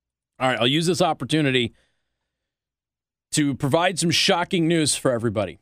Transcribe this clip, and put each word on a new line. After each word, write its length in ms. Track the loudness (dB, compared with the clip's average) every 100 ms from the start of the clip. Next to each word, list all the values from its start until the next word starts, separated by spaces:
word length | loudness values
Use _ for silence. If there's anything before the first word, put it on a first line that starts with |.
| _ _ _ -4
All 80 | -2
right, 120 | 2
I'll 80 | 0
use 180 | 0 0
this 160 | 0
opportunity 720 | 0 -2 -2 0 0 0 -2 -6 _ _ _ _ _ _ _ _ _ _ _ _ _ _ _
to 220 | -2 -2 -2
provide 440 | 0 2 0 0
some 120 | 0
shocking 560 | 2 2 0 0 0 2
news 280 | 2 0 0
for 160 | 0
everybody. 460 | 0 0 -2 -4 -8